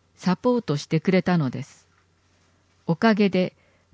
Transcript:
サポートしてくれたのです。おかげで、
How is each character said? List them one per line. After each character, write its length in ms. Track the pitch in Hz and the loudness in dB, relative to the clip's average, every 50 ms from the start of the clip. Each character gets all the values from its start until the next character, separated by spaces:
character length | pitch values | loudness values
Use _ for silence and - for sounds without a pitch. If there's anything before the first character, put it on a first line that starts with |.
| _ _ _ | _ _ _
サ 200 | _ - 180 180 | _ -2 -2 -2
ポ 220 | - - 247 247 | 0 0 0 0
ー 40 | 240 | 0
ト 160 | - - 147 | -2 -4 -6
し 80 | 143 - | -6 -4
て 140 | - 156 160 | -2 -4 -2
く 120 | - - | 0 2
れ 100 | 180 185 | 0 2
た 160 | - 190 180 | 2 2 0
の 120 | 170 147 127 | 0 0 -2
で 140 | 120 123 131 | -6 -8 -14
す。 240 | - - - _ _ _ _ _ _ _ _ _ _ _ _ _ _ _ _ _ _ _ _ _ | -14 -18 -20 _ _ _ _ _ _ _ _ _ _ _ _ _ _ _ _ _ _ _ _ _
お 80 | - 170 | -6 -4
か 180 | - - 226 214 | 0 2 2 2
げ 160 | 190 208 190 | 2 2 0
で、 260 | 180 185 185 - - _ _ _ _ _ _ _ | 2 0 -2 -2 -6 _ _ _ _ _ _ _